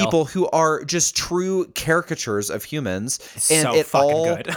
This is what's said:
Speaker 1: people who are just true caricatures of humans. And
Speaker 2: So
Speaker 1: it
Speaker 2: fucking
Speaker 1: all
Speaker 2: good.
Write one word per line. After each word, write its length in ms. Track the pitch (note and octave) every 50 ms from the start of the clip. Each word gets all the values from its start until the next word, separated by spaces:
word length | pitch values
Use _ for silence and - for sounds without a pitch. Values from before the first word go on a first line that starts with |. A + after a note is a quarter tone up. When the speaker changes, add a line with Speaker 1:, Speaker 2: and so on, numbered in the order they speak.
| -
Speaker 1:
people 220 | - E3 D#3+ D#3
who 240 | - - F#3+ F3+ -
are 340 | - D#3+ D#3+ D#3+ D#3 - -
just 320 | C#3+ D#3+ E3+ D3+ - -
true 520 | - - - E3+ F3 F#3 F#3 F#3+ F#3 F3+ - -
caricatures 760 | - - - D#3+ F3 E3 - E3 - - A#2+ G#2 G2+ G#2 -
of 160 | D2+ G#2+ -
humans. 540 | - - D3+ C#3 G2+ F#2 F#2+ G#2 B2+ - - - - - - - -
And 120 | D#3 D#3+ D#3
Speaker 2:
So 100 | B2+ A#2
Speaker 1:
it 100 | D#3 D3+
Speaker 2:
fucking 260 | - - C#3+ C#3 C#3+
Speaker 1:
all 240 | D3+ D#3 E3 E3 E3+
Speaker 2:
good. 180 | - B2+ - E3